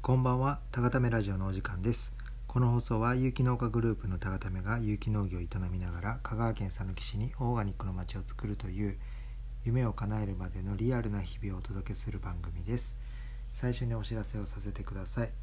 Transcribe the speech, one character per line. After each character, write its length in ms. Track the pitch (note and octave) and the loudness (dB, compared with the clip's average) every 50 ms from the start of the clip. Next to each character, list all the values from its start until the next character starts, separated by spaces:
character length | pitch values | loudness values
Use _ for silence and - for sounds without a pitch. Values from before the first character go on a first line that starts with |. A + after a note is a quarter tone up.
| - | 4
こ 100 | - B2+ | 6 6
ん 60 | C3 | 6
ば 100 | B2+ B2+ B2+ | 6 4 4
ん 80 | B2+ | 4
は、 180 | C3 C#3 C#3+ - - - | 4 2 2 0 -6 -4
高 200 | - B2+ A#2+ B2 | 0 4 4 6
た 80 | A#2 C3 | 6 6
め 100 | B2 A#2+ | 4 6
ラ 120 | A#2 A2+ | 4 4
ジ 100 | G2+ G2 | 2 2
オ 60 | G2 | 2
の 100 | F#2+ F#2+ | 2 2
お 60 | F#2+ F#2+ | 0 0
時 80 | F#2+ | 0
間 200 | - - F#2+ F2+ | -2 -2 -2 0
で 120 | F#2 A#2 A#2+ | 2 2 2
す。 200 | - - - - - - - - - - | 2 -2 -4 -6 -8 -8 -8 -8 -8 -8
こ 140 | - - B2 | 0 2 4
の 120 | B2+ A#2+ | 6 6
放 100 | A#2+ A#2+ | 6 4
送 180 | A#2 - A#2+ G#2+ | 4 2 2 4
は 160 | A2+ A#2+ B2 | 4 4 4
有 160 | B2+ C3 C3 | 4 4 2
機 100 | B2 - | 4 4
農 140 | B2+ B2 B2 | 4 4 4
家 140 | A#2 A#2+ A2+ | 4 2 2
グ 100 | A2 A#2+ | 2 4
ル 140 | A2+ A#2 G#2+ | 4 4 2
ー 80 | - | 2
プ 80 | - G2 | 0 -2
の 100 | F#2 E2+ | -2 0
高 180 | - G2 F#2+ | 0 0 -2
た 120 | F#2+ - F#2+ | 0 -2 -2
め 120 | F#2 F#2 | -2 -2
が 160 | F#2 G2+ A2+ | 0 0 0
有 200 | A#2+ A2+ G#2+ G#2 | 2 2 0 0
機 120 | G2+ - A2 | 0 2 2
農 180 | G#2+ G#2 G2+ | 2 2 2
業 100 | F#2+ F2+ | 0 0
を 40 | F2 | -2
営 60 | F2 - - F#2+ F#2 F2+ | -4 -2 -2 -2 0 0
み 80 | F2+ F2+ | 0 -2
な 140 | F2+ F2+ F2 | -2 -2 -4
が 80 | F2 | -2
ら、 180 | F2 G#2 A#2+ B2+ - | -2 -2 -2 -2 -4
香 120 | - A#2 | -2 0
川 180 | A2 A#2 A2+ A2 | 2 2 2 2
県 180 | - G2+ F#2 | 0 -2 -2
さ 120 | - - G2 | -2 -2 -4
ぬ 100 | F#2 F#2 | -4 -4
き 80 | - | -4
市 160 | - - - | -4 -4 -2
に 140 | G2+ A2 B2+ - - | 0 -2 -2 0 0
オ 140 | B2+ A#2+ B2 | 2 2 2
ー 20 | |
ガ 80 | A#2 G#2 | 2 2
ニ 80 | G2 | 0
ッ 20 | F#2+ | -2
ク 120 | - G#2+ | -2 -2
の 80 | G2 F#2 | -2 -2
街 240 | F2+ F2+ - - | -2 -4 -4 -4
を 40 | G2 F#2 | -4 -4
作 180 | - - - - | -6 -6 -4 -2
る 120 | G#2 G#2 | -2 -2
と 100 | - - | -2 -2
い 180 | F#2 F#2 G2 G#2 | -4 -2 0 0
う 120 | G2+ F#2+ - - - - - - - - - - - - - - | 0 0 -2 -6 -8 -8 -8 -8 -8 -8 -8 -8 -8 -8 -4 0
夢 220 | A#2+ A#2 C3 B2 | 2 2 4 2
を 80 | A2 G2+ | 2 0
叶 280 | - A2 G2+ A2 G#2+ | 0 -2 0 0 0
え 40 | G#2+ | 0
る 100 | G2+ F#2+ | 0 -2
ま 140 | F2+ F#2 F#2 | -2 -4 -4
で 120 | F2+ F#2+ | -4 -4
の 140 | F#2 G2 G2+ | -2 -2 0
リ 180 | G2+ A2+ A#2+ C3 | 2 2 2 2
ア 80 | A#2+ | 2
ル 80 | A2+ G#2+ | 2 0
な 120 | G2+ G2 | 0 -2
日 180 | F2 E2+ - - - | -2 -4 -6 -4 -4
々 120 | G2 F#2 | -4 -4
を 40 | F#2 | -4
お 20 | |
届 320 | - - G2 G2 F#2 - G2 | -4 -4 -4 -4 -4 -4 -6
け 20 | |
す 160 | - - A#2 | -4 -4 -4
る 80 | F#2+ F#2 | -4 -4
番 160 | - F2+ F2 E2+ | -4 -4 -4 -4
組 240 | E2 - E2 - - | -4 -4 -4 -4 -2
で 120 | G2+ A#2 | -2 -2
す。 200 | B2 - - - - - - - - - - - - - - - | -2 -2 -4 -6 -8 -8 -8 -8 -8 -8 -8 -8 -8 -8 -8 -6
最 180 | - B2+ B2 | -2 0 0
初 140 | A#2+ - B2 | 0 2 0
に 100 | A#2 A#2 | 0 0
お 80 | A2+ G#2 | -2 -2
知 100 | - A#2 | -2 -2
ら 120 | A2 G#2 | -4 -4
せ 120 | - - A2 | -4 -4 -4
を 60 | G2+ | -4
さ 140 | - - G#2 | -4 -6 -6
せ 140 | G2 G#2 - | -6 -6 -6
て 100 | - G#2 | -6 -6
く 100 | - - | -6 -6
だ 140 | G2 F#2 | -6 -6
さ 160 | - - B2 A#2 | -4 -2 -2 -2
い。 80 | A2+ - - | -2 -2 -8